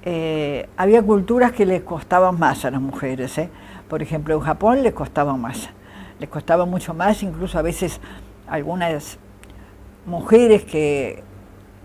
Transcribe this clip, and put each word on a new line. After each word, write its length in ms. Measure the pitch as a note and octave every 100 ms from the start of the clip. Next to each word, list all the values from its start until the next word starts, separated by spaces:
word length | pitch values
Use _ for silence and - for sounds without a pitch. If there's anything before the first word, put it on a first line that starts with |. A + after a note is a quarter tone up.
eh, 640 | - E3+ D#3+ D#3 D3 C#3 - -
había 240 | F#3 A3+
culturas 500 | G#3 G#3 F#3 A#3+ B3
que 140 | A#3+ G3
les 160 | F#3
costaban 540 | - E3 - F3+ F#3 F3
más 260 | D#3+ C#3 C3
a 60 |
las 100 | C3+
mujeres, 560 | C3+ C3+ C#3 C3 C3 -
¿eh? 120 | E3+ - - - -
Por 120 | D#3+
ejemplo, 340 | D#3 D#3 D3+ D#3
en 60 |
Japón 420 | D3+ D3+ G#3 C4
les 100 | B3
costaba 420 | - C#3+ - C#3+ C3+
más, 340 | A#2 - - - - - - -
les 100 | C#3+
costaba 360 | D3+ - E3+ F3+
mucho 280 | F3+ -
más, 300 | E3 F#3 G#3
incluso 340 | G3 D#3+ F3+ F3
a 40 |
veces 380 | D#3+ - F3+ - - - - - -
algunas 680 | D#3+ D3 F3+ E3+ D3+ D3 - - - - - - - - - -
mujeres 580 | E3+ - A3 A#3+ G#3
que 600 | - D#3 D3+ C#3+ A#2+ - - - - - - -